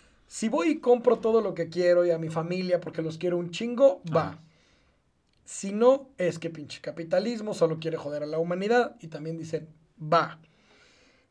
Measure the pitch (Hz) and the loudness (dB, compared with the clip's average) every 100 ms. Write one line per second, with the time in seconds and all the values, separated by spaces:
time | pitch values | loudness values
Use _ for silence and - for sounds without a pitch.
0 | _ _ _ - 220 277 339 - 247 240 | _ _ _ -6 -2 2 2 2 4 4
1 | 240 226 226 226 202 170 165 170 175 175 | 4 4 4 2 2 -2 -4 2 4 6
2 | 175 165 160 165 165 185 185 175 160 160 | 4 2 -2 -4 -4 -2 0 -2 -2 -6
3 | 160 160 180 175 175 175 233 240 277 277 | -6 -4 -2 -2 -4 -6 -4 4 4 4
4 | 170 160 147 - _ _ _ _ _ _ | -2 -2 -2 -8 _ _ _ _ _ _
5 | _ _ _ _ - - 196 208 240 269 | _ _ _ _ -18 -12 -6 4 6 6
6 | 269 - 180 160 165 160 139 - - 143 | 0 -4 -2 -2 -8 -10 -14 -14 -12 -10
7 | 165 180 214 226 214 196 165 160 160 160 | -2 -2 0 -4 -6 0 0 0 -6 -6
8 | 143 147 147 156 170 180 202 240 233 - | -6 -8 -4 -4 -2 -2 2 2 2 -4
9 | 160 156 156 165 160 156 - _ _ - | -14 -12 -10 -10 -8 -8 -8 _ _ -14
10 | 151 165 147 - _ _ _ _ _ _ | 0 0 0 -6 _ _ _ _ _ _
11 | _ _ _ | _ _ _